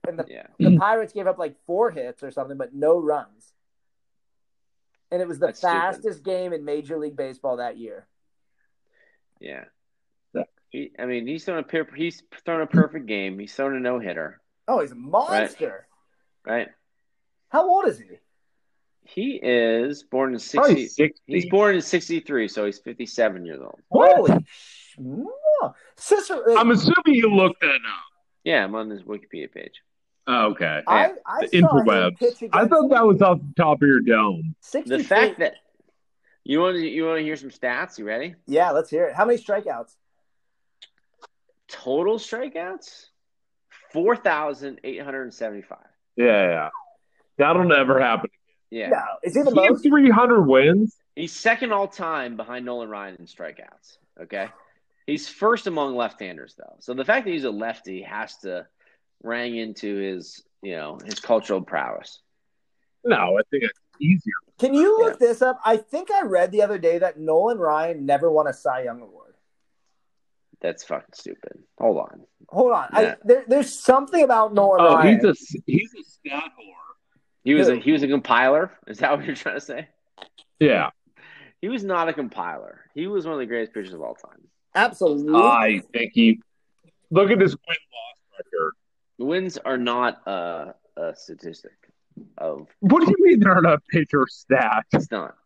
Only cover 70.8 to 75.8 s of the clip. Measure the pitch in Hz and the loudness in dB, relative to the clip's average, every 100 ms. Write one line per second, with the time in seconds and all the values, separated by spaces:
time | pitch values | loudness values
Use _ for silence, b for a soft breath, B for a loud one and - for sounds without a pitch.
70.8 | - 69 _ - 50 50 - - _ _ | -12 -12 _ -20 -18 -18 -18 -20 _ _
71.8 | 113 82 - - _ _ _ 180 247 202 | 0 0 -6 -14 _ _ _ 0 2 2
72.8 | 127 208 214 - 208 254 233 277 - - | 0 0 0 -2 2 2 4 0 0 -2
73.8 | - 262 277 349 269 226 220 208 196 185 | 2 2 2 2 4 4 2 4 4 6
74.8 | 170 160 160 226 196 139 - - - 127 | 6 6 6 6 4 2 -8 -12 -2 -2